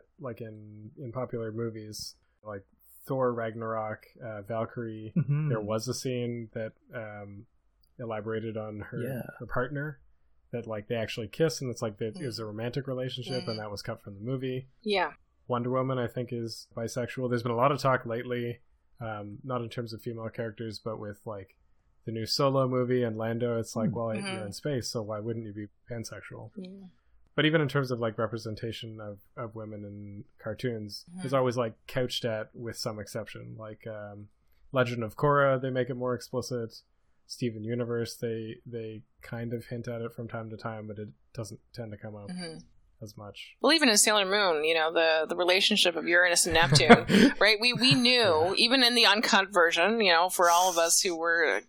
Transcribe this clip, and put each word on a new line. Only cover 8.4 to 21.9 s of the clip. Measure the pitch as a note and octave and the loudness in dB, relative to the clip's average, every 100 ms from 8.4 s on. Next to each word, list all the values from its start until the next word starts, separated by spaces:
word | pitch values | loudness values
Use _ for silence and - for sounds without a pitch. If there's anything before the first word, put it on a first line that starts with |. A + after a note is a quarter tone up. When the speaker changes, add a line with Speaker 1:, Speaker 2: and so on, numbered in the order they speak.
| A2+ G#2+ | -4 -6
Speaker 1:
on | G#2+ G#2+ | -8 -10
her, | - - | -10 -6
Speaker 2:
Yeah. | A#2+ B2+ - - | -6 -6 -8 -12
Speaker 1:
her | A#2+ | -4
partner, | B2 C3+ C#3+ D3+ C#3+ _ _ _ _ _ | -2 -2 -4 -6 -10 _ _ _ _ _
that, | A#2+ A2 | -8 -6
like, | G#2+ G#2 | -8 -4
they | A#2 | -2
actually | G#2+ - G#2+ | -2 -4 -6
kiss, | - D#3+ - | 0 0 0
and | B2+ | -6
it's | A2+ | -4
like | A#2 G#2 | -6 -4
that | A2+ G#2+ | -6 -4
it | |
was | C#3 A2 | -6 -6
a | |
Speaker 3:
Mm. | A2 | -8
Speaker 1:
romantic | G#2 A#2+ C#3 C3+ | -6 -4 -4 -4
relationship, | B2+ C3 C3+ A#2 B2+ A#2+ | -4 -6 -6 -6 -6 -4
and | A2 | -6
Speaker 3:
Mm. | |
Speaker 1:
that | G#2+ | -8
was | G2+ | -8
cut | - A2+ | -8 -10
from | - | -12
the | G2 | -10
movie. | A2+ C3 C3 B2+ C3 _ | -6 -4 -4 -6 -8 _
Speaker 3:
Yeah. | G#3+ G3 E3 - _ _ - | -2 0 0 -4 _ _ -4
Speaker 1:
Wonder | A#2+ B2 | -2 0
Woman, | C3 C3 C3 | 0 0 0
I | A#2 | -2
think, | - A#2+ | -4 -6
is | A#2+ A2+ - - | -4 -6 -8 -12
bisexual. | - A2+ B2+ A#2 - B2 | -8 -6 -4 -4 -4 0
There's | A#2+ | 0
been | A#2 | 0
a | A#2 | 2
lot | C3+ | 2
of | C#3 | 4
talk | C#3 B2+ A#2 | 2 2 0
lately, | A2+ B2 B2 A#2+ A#2 _ _ _ - | -6 -4 -4 -4 -8 _ _ _ -12
um, | A2+ G#2+ G#2 G#2 | -8 -8 -10 -12
not | C3+ B2 | -6 -6
in | A2+ | -4
terms | B2+ A#2 | -8 -8
of | A2+ | -8
female | A#2+ A2+ A2+ | -8 -8 -8
characters, | - A#2 A2 A2+ G2+ | -6 -8 -8 -10 -8
but | A#2 A2 | -8 -8
with, | G#2 G#2 A#2 | -10 -12 -12
like, | G2+ F#2+ _ _ _ _ | -12 -14 _ _ _ _